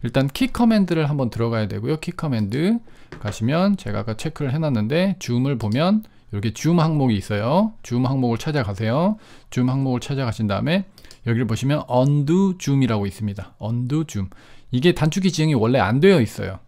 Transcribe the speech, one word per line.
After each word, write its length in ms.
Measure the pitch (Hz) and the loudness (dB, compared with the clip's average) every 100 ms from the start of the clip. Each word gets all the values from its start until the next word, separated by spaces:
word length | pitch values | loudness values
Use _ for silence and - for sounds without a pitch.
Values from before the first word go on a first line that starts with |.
일단 260 | 123 135 139 | -2 0 -2
키 200 | - 262 | 0 -2
커맨드를 600 | - 233 220 185 165 147 | 2 4 4 2 0 0
한번 220 | 147 123 | 0 -2
들어가야 380 | 107 117 113 107 | -2 -2 0 -2
되고요. 300 | 101 117 156 | -4 -4 -4
키 120 | - | -6
커맨드 680 | - 160 117 101 127 175 233 - - - - | -6 -2 -2 -2 0 0 0 -4 -20 -20 -10
가시면 580 | 104 - 113 160 196 196 | -8 -4 0 2 2 0
제가 220 | - 104 | -2 -4
아까 180 | 107 107 | -4 -6
체크를 340 | 165 - 139 147 | -6 -4 -2 0
해놨는데 640 | 156 120 107 151 190 185 | 0 0 0 0 0 -2
줌을 400 | - 120 131 135 | -2 0 0 0
보면 440 | 107 117 175 214 214 - - | -2 0 2 2 -2 -20 -10
이렇게 220 | 101 110 | -4 -4
줌 260 | 107 147 170 | -2 2 2
항목이 360 | 160 151 135 104 | 2 2 2 0
있어요. 580 | - 104 113 165 220 - | -2 -2 0 2 0 -4
줌 220 | - 120 131 | -4 -2 0
항목을 320 | 139 127 113 | 0 0 -2
찾아가세요. 800 | - 151 98 98 110 127 185 214 - - - | -2 -2 -2 -2 -2 2 0 -2 -10 -20 -8
줌 200 | - 123 | -2 0
항목을 300 | 135 135 123 | 0 0 -2
찾아가신 480 | - 139 127 110 110 | -4 -4 -4 -2 -2
다음에 380 | 98 123 185 190 - - - - | 0 0 -2 -4 -14 -20 -10 -2
여기를 200 | 117 120 | 0 0
보시면 360 | 110 135 147 - | -2 0 -2 0
undo 680 | 123 131 147 143 175 196 180 | 2 4 2 2 2 2 0
zoom이라고 480 | - 139 127 110 101 | 0 2 2 2 -2
있습니다. 500 | - 107 98 - - | -4 -6 -6 -12 -10
undo 420 | 107 120 123 151 156 | -6 -4 -2 -4 -4
zoom. 240 | 104 95 - - - - | -6 -8 -10 -20 -20 -4
이게 220 | 127 165 | 2 2
단축키 380 | 170 165 196 190 | 2 0 2 0
지정이 220 | 151 156 139 | 2 2 2
원래 240 | 110 131 | 2 4
안 200 | 95 123 | 2 4
되어 220 | 185 180 | 6 6
있어요. 380 | 110 - 95 92 | 4 -2 -10 -10